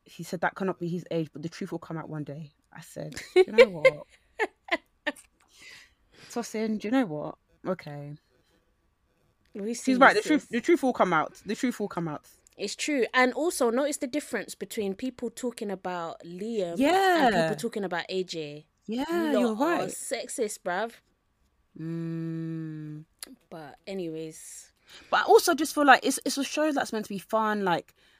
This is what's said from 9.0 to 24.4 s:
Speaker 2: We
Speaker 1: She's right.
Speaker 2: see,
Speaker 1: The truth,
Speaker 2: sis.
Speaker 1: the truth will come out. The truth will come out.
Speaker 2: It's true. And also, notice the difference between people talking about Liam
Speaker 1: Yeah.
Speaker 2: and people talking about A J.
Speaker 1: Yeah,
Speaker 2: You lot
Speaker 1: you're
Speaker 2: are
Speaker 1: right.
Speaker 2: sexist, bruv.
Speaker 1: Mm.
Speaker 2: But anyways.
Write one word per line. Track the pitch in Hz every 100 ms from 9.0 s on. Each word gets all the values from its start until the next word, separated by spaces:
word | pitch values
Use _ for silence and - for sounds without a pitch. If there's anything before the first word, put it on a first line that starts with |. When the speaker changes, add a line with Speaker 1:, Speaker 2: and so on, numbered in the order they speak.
| _ _ _ _ _
Speaker 2:
We | 214 202 233
Speaker 1:
She's | - 254
right. | 254 202
Speaker 2:
see, |
Speaker 1:
The | -
truth, | 302
Speaker 2:
sis. | -
Speaker 1:
the | 233
truth | - 349
will | 254
come | - 190
out. | 160 - - 180
The | 226
truth | 247 -
will | 202
come | 175 165
out. | 147 - _ _ -
Speaker 2:
It's | 294 -
true. | - 285 -
And | 254 254
also, | 240 311 - 240
notice | 233 294 285
the | 262
difference | 294 - 208 - -
between | 196 - 196 190
people | 262 - 233
talking | - 247 - 214
about | 190 185 180 165 - 170
Liam | 180 214 226 175 175
Speaker 1:
Yeah. | 285 370 381 339 254
Speaker 2:
and | 185
people | 160 160
talking | 226 214
about | 185 170 -
A | 190
J. | 180 165 147 147 - _ -
Speaker 1:
Yeah, | 233 302
Speaker 2:
You | 339 311
lot | 254
Speaker 1:
you're | 240
Speaker 2:
are | 214 311 339
Speaker 1:
right. | -
Speaker 2:
sexist, | - - 233 254 - 214 -
bruv. | 185 180 226 - _ _ _ _ _ _ _ -
Speaker 1:
Mm. | 160 165 165 165 165 165 160 160 160 156 151 151 156 _ - 262 _
Speaker 2:
But | 165 143 - -
anyways. | 196 165 160 160 156